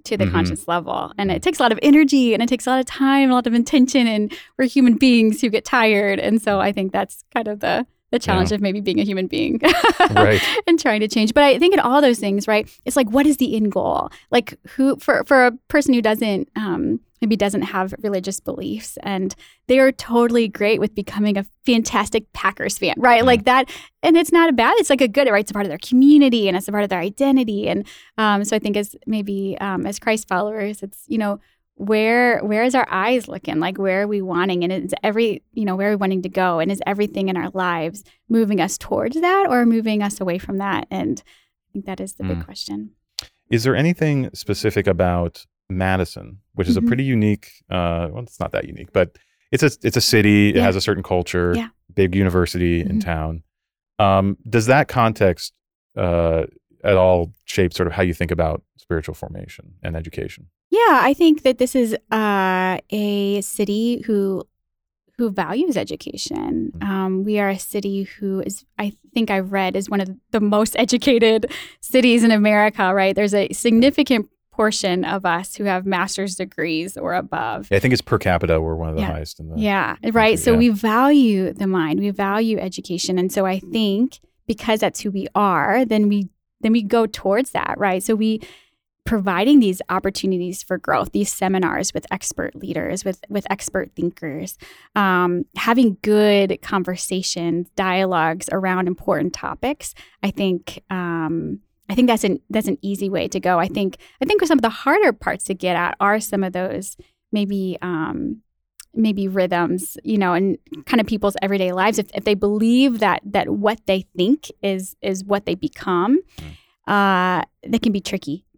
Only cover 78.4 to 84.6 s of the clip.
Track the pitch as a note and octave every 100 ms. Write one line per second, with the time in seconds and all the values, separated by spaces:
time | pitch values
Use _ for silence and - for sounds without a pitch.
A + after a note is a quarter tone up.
78.4 | E2+ D#2+ D#2+ D#2+ D#2+ D#2 - D#2 D2+ -
79.4 | D#2+ D#2+ G#3+ G3 A#2+ - A3 A3+ A3 G#3+
80.4 | B3 A3+ A#3+ G3+ A3 A3 C#4 D4 A#3 G3
81.4 | F#3 - G3 F#3 D#3 D#3+ G3+ G3 G3 G#3
82.4 | A3+ G#3 F#3 F#3 - F3 - F3+ F#3 G3+
83.4 | F#3+ F#3+ F#3+ A3+ G#3 G3 B3+ - _ _
84.4 | - G#3+